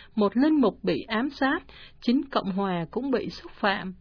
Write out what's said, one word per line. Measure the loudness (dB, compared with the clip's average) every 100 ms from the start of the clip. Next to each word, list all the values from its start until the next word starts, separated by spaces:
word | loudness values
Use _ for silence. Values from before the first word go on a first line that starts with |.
| -8 0
một | 0 4
linh | 4 4
mục | 2 0
bị | -2 -2 -2
ám | -2 -2
sát, | 0 0 0 -4 -20 -20 -8
chính | 0 0 0
Cộng | -4 -2
hòa | -2 -2 -2 -4
cũng | -4 -2
bị | -2 -4
xúc | -10 -16
phạm, | -2 -2 0 -4 -12